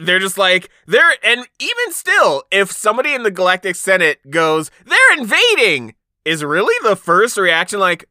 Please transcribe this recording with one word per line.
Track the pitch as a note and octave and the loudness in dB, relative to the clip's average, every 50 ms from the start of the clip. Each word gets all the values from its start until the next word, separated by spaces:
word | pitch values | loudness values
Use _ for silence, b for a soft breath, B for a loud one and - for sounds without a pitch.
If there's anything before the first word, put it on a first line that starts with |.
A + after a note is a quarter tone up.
they're | E3 F3+ F3+ F#3 | -2 0 0 0
just | F#3+ F#3+ F#3 G3+ | 0 -2 -2 0
like, | G3 F#3 F3+ F3+ F3+ b b b b | 2 2 2 0 -2 b b b b
they're, | - F3+ B3+ - - C#4 - - | 0 2 4 4 4 2 0 0
and | G#3+ A#3+ B3 B3 - _ - | 0 0 -2 -4 -12 _ -12
even | C4 F#4+ A#4+ A#4 B4 G4 E4+ | -8 -8 -4 -4 -4 -6 -6
still, | - - F4+ G4 G4+ C4+ F#3 D3 C#3 - - | -8 -4 0 2 2 2 2 0 -2 -4 -2
if | F3+ G3 G3 F#3+ - | 0 0 0 -2 -4
somebody | - - G#3 F#3+ B3 C4 D4 C#4+ | -4 -2 -2 -2 -2 -2 -4 -4
in | C4 A#3 | -2 -4
the | G#3+ | -4
Galactic | F#3+ F#3 F#3 F3+ F#3 F3+ - F#3+ F3 | -2 0 0 0 0 -2 -4 -8 -8
Senate | - - F#3+ F#3+ F#3 E3+ D#3 C#3 _ _ C3+ | -6 -2 0 0 2 2 0 0 _ _ -6
goes, | C#3+ E3 E3 D#3+ D#3 D#3+ D3+ - b b b | -2 0 0 2 0 -2 -2 -6 b b b
"They're | A#3+ E4+ A#4+ C5 B4+ F4+ D#4 | -2 2 4 4 4 4 2
invading," | B3 G3+ C4+ F#4 A4+ A#4+ G#4+ D#4+ A#3+ G3 D#3 C3 A#2 A2 - _ _ _ _ _ - | -2 -2 0 2 2 2 2 2 2 2 0 -2 -4 -10 -18 _ _ _ _ _ -6
is | D3+ E3 D#3 D3+ | -6 -4 -4 -4
really | C#3+ D3+ E3+ A3 G#4+ A#4 B4 D4 A3 | -2 -2 0 0 0 -2 0 0 0
the | G3 | -2
first | F#3 - - E3+ F#3 A3 B3 - | -2 0 0 2 2 2 0 0
reaction | G#3 F#3+ F3 E3 E3 F3+ - G#3+ G3+ | -2 0 0 0 0 -2 -4 -4 -2
like | F#3+ F3+ E3+ - - _ | 0 -2 -2 -4 -8 _